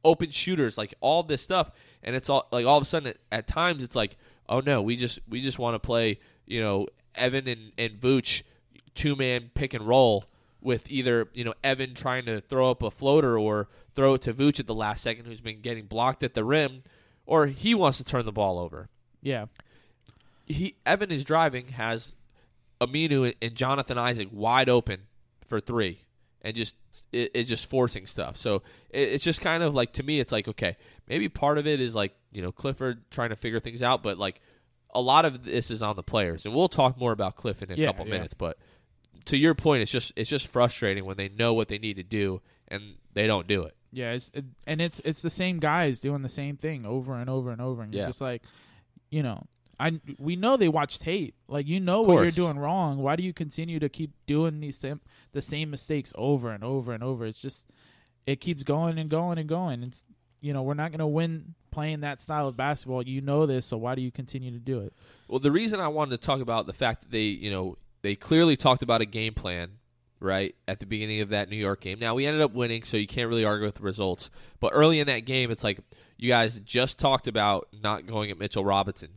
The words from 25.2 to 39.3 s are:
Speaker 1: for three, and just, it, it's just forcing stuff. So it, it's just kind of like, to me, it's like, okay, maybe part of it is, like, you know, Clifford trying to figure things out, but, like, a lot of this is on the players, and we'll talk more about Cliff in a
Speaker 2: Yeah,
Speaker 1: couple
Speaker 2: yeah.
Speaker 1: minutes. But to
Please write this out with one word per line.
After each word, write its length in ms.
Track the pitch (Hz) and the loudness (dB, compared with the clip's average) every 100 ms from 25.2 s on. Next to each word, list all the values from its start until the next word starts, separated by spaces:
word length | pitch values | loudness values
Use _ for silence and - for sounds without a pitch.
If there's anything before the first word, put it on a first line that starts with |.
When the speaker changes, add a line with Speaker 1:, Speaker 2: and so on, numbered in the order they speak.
| _ _ - | _ _ -6
Speaker 1:
for 100 | 110 | -6
three, 420 | - 120 98 - _ _ _ _ | -2 0 0 -4 _ _ _ _
and 120 | - | -10
just, 200 | 113 113 - - - _ | -6 -6 -8 -20 -20 _
it, 180 | 120 120 | -2 -2
it's 160 | 123 120 | -2 -2
just 160 | 110 - | -4 0
forcing 400 | 131 120 101 95 | 2 2 0 -10
stuff. 300 | - 67 - | -8 -8 -6
So 200 | 117 98 - - _ | -2 -2 -2 -20 _
it, 180 | - 131 | 0 0
it's 160 | 139 | 2
just 160 | 170 160 | 0 -2
kind 220 | 175 165 | 0 0
of 120 | 165 | 2
like, 200 | 143 120 | 2 0
to 80 | - | -2
me, 180 | 139 151 | -2 -2
it's 120 | 123 | 0
like, 160 | 110 104 | -2 -4
okay, 280 | 104 92 - - - _ | -4 -4 -4 -16 -20 _
maybe 220 | 151 196 | -4 -4
part 260 | - 143 151 | 0 0 2
of 100 | 147 | 0
it 140 | 143 | 0
is, 140 | 123 | 0
like, 200 | 113 98 - _ | -2 -4 -4 _
you 100 | 101 | -10
know, 100 | 90 | -8
Clifford 560 | - 139 127 131 117 _ | -6 -6 -4 -4 -6 _
trying 200 | - 117 | -6 -4
to 60 | 107 | -4
figure 240 | 123 113 | -4 -4
things 220 | 113 117 | -6 -4
out, 200 | 123 131 | 0 0
but, 160 | 107 92 | 0 -2
like, 220 | 98 - _ _ _ _ _ | -4 -6 _ _ _ _ _
a 60 | - | -2
lot 240 | 123 143 | 4 6
of 200 | 165 127 | 4 -2
this 260 | 123 120 - | -4 -4 -2
is 120 | 113 | -4
on 140 | 107 101 | -4 -4
the 60 | |
players, 420 | - 113 92 80 | -2 0 0 -4
and 100 | 107 | -2
we'll 140 | 127 185 | 2 2
talk 300 | - 131 127 | 4 2 2
more 140 | 123 | -2
about 240 | 107 95 - | 0 -2 -4
Cliff 260 | 117 95 | -6 -6
in 80 | 92 | -8
a 40 | |
Speaker 2:
Yeah, 120 | 90 151 | 0 0
Speaker 1:
couple 200 | 95 107 | 0 -4
Speaker 2:
yeah. 60 | |
Speaker 1:
minutes. 220 | 98 101 | -6 -6
But 240 | - 85 - _ _ _ _ _ - | -6 -6 -6 _ _ _ _ _ -20
to 100 | - | -2